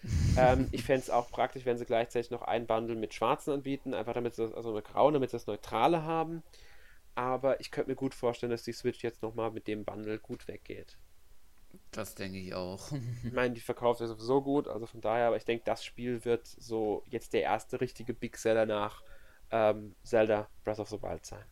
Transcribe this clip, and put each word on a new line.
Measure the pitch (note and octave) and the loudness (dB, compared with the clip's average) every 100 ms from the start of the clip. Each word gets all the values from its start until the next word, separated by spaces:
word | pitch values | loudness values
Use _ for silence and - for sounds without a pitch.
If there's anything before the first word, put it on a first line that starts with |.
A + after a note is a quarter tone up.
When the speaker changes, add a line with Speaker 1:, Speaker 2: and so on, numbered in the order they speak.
Speaker 1:
<laughs> | - - - - | -2 2 4 8
Speaker 2:
Ähm, | B2+ B2+ C3 | 8 8 4
ich | - | 0
fänd's | - C3 - | 2 2 4
auch | A#2+ - | 0 2
praktisch, | - B2 C3+ B2 | 0 -2 0 0
wenn | A#2+ | 0
sie | A#2+ | 2
gleichzeitig | A2+ A#2 A#2+ A2+ | 2 2 -2 -2
noch | A#2+ | -4
ein | - A2+ A#2 | -2 0 2
Bundle | A2+ A#2 A2+ | 0 0 -2
mit | G#2+ - | -4 0
schwarzen | A2+ D3+ - | 2 2 0
anbieten, | C#3+ C3+ C#3 C3+ G2 | -2 -2 -4 -4 -4
einfach | A#2+ | -2
damit | A#2 A#2+ A2+ | -2 -2 -2
sie | |
das, | A2+ | -4
also | - A#2 | -4 -6
mit | G#2+ - | -6 -2
grauen, | G2+ C3+ D3+ | 4 6 6
damit | B2 | 0
sie | A#2 | -2
das | - | -4
Neutrale | G#2 - A2 C3+ E3+ | -6 -2 4 4 4
haben. | D#3 E3 D#3+ E3 - - - - - - - - | 0 -2 -2 -6 -12 -20 -20 -18 -18 -20 -12 -4
Aber | B2+ B2+ C3+ A#2+ | -2 2 2 2
ich | - | -2
könnte | - C3 | -4 -2
mir | C3 | -2
gut | C3+ | -4
vorstellen, | - A#2+ A#2+ A#2+ | 0 0 0 -2
dass | A#2 | -4
die | - | -4
Switch | A2+ B2 - | -4 -4 -2
jetzt | A#2+ - | -4 -4
nochmal | A2 A#2 A2+ | -6 -2 -4
mit | A2 G#2+ | -4 -4
dem | G#2+ G2+ | -4 -4
Bundle | G2+ G#2+ A2 | -6 -6 -6
gut | - B2 - | -8 -10 -10
weggeht. | G#2 - G2 - - - - - - - - - F#3 - | -12 -12 -14 -14 -18 -20 -20 -20 -20 -20 -20 -20 -20 -12
Speaker 1:
Das | - G#2 - | -8 -8 -6
denke | G2 F#2+ | -8 -6
ich | F#2 | -6
auch. | F#2 F2+ G2 - | -6 -6 -6 -6
<laughs> | C#3+ A#2+ A#2+ | -6 -6 -6
Speaker 2:
Ich | A#2+ | -4
meine, | B2 B2+ | 0 0
die | A#2 | 0
verkauft | - A#2+ A#2+ A#2 | -4 2 4 4
ja | A#2 | 0
sowieso | A2 A2+ C#3 | -2 2 4
gut, | C#3 C#3+ - | 4 2 0
also | G#2+ A2+ | -4 -8
von | A2+ | -4
daher, | G#2+ A#2 A#2 | 0 4 4
aber | A2 | 4
ich | - | 2
denke, | A#2 - | 0 0
das | A#2 | -2
Spiel | - - A#2+ A#2+ A#2+ | -4 -6 -4 -2 2
wird | A#2 - | 0 -2
so | - - A2+ G#2+ G2 - | -16 -4 0 0 0 -2
jetzt | A2+ - | -6 0
der | A2+ | 2
erste | C#2+ A2 - B2+ | 2 0 0 -4
richtige | B2+ - A#2 | -4 -4 -6
Big | A2 A#2 - | -6 -6 -2
Seller | A2+ A2+ A2 | 2 4 4
nach, | G#2 G#2 - - - - - - | 2 -2 -6 -16 -16 -18 -20 -2
ähm, | A2+ G#2+ G#2+ G#2+ - | 4 4 4 -4 -16
Zelda | - A2+ A2 G#2 G#2 - | 2 4 6 4 0 -6
Breath | - G#2+ | -4 -4
of | G#2 | -4
the | G#2 | -6
Wild | - E2 - | -6 -6 -8
sein. | G#2 G#2 | -14 -14